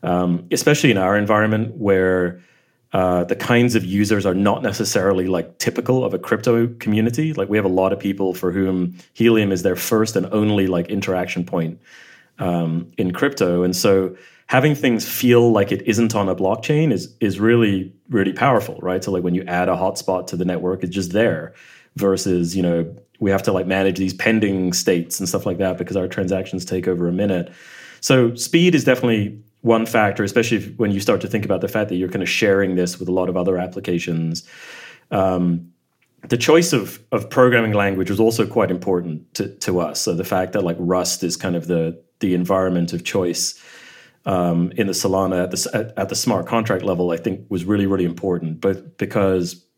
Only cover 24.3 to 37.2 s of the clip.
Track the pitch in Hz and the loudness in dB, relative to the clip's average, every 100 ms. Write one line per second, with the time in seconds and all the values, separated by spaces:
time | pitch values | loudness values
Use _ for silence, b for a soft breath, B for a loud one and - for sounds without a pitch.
24.3 | 110 104 95 92 87 - 90 85 - 90 | 2 2 0 0 -2 0 0 0 -6 -4
25.3 | 95 - 90 95 90 87 95 90 - 92 | -4 -4 -2 -2 -2 -4 -4 -4 -4 -2
26.3 | 92 92 92 87 92 90 90 87 90 104 | -2 -4 -8 -4 -4 -2 0 0 0 0
27.3 | 92 85 B B B B B - 131 117 | 0 -4 B B B B B 2 4 4
28.3 | 117 - 170 175 165 120 127 123 110 101 | 0 0 4 4 4 4 2 4 2 0
29.3 | - - _ 117 113 113 120 107 98 101 | -6 -20 _ 2 2 4 2 2 2 0
30.3 | - 113 113 92 - 107 98 98 101 95 | 2 2 0 -4 -4 0 0 2 0 0
31.3 | 113 98 95 95 110 101 90 92 95 90 | -4 -2 -2 -2 -2 -2 -2 -2 -4 -2
32.3 | - 107 98 98 90 90 - 90 90 90 | 0 4 4 2 0 -2 -4 -2 -2 0
33.3 | 90 90 92 90 95 101 87 87 82 82 | 0 0 0 -2 -6 -4 -4 -2 -4 -2
34.3 | 82 - B B B B B B 101 95 | -6 -10 B B B B B B 0 0
35.3 | 92 90 85 85 _ _ _ _ _ - | 2 0 0 -4 _ _ _ _ _ -4
36.3 | 120 - 160 175 131 95 - _ 113 | -2 4 4 6 0 -2 -12 _ -4